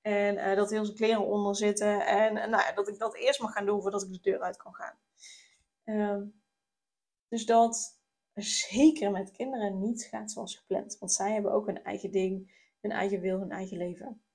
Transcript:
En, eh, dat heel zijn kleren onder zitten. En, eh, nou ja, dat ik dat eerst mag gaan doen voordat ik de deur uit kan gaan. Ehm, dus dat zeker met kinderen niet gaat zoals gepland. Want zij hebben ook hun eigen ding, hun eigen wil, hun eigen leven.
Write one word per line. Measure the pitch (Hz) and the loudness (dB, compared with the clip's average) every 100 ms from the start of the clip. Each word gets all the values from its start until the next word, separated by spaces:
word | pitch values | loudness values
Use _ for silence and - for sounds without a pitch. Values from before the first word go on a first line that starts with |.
En, | 214 202 202 202 | 0 2 2 2
eh, | 190 196 | 2 2
dat | 202 | 2
heel | 214 | 0
zijn | 214 214 | -2 0
kleren | 220 226 196 | 2 2 2
onder | 208 202 202 | 0 0 2
zitten. | 208 208 208 208 - | 2 2 2 2 2
En, | 202 220 214 | 4 4 2
eh, | 220 | 0
nou | 220 | 2
ja, | - | 2
dat | - 202 | 0 -4
ik | 208 | -2
dat | 220 | -6
eerst | - 247 285 | 0 2 2
mag | 220 | -2
gaan | 214 202 | -2 0
doen | 208 | 0
voordat | 190 202 | 0 -4
ik | 190 | -6
de | 185 | -4
deur | - 185 | 0 0
uit | 180 - | -2 -6
kan | - | -16
gaan. | - - - _ _ - - - _ _ _ | -14 -14 -14 _ _ -20 -20 -20 _ _ _
Ehm, | - 214 208 202 202 - _ _ _ _ _ _ _ _ _ | -4 0 0 -2 -6 -14 _ _ _ _ _ _ _ _ _
dus | 233 226 | -6 4
dat | 226 226 233 - - _ _ _ | 6 6 2 -8 -12 _ _ _
zeker | - 202 - - 214 311 302 202 | -10 -4 -4 -2 6 6 8 0
met | 196 190 | 0 -6
kinderen | - 254 262 202 190 | -8 -6 -2 -2 -2
niet | 202 233 | -4 -4
gaat | - 220 214 | -8 -10 -10
zoals | - 196 - | -10 -10 -12
gepland. | _ 190 208 - | _ -6 -6 -12
Want | 190 | -4
zij | - 196 | -2 0
hebben | 214 202 | 0 0
ook | - 214 | 0 -2
hun | 185 | -8
eigen | - 202 196 | -8 -8 -2
ding, | 190 185 190 190 _ _ _ | 0 0 -2 -8 _ _ _
hun | 208 | -6
eigen | - 196 196 | -2 -2 -2
wil, | 185 185 | -2 -4
hun | 190 | -4
eigen | - 190 185 | -8 -8 -6
leven. | 175 175 226 226 _ | -8 -8 -14 -16 _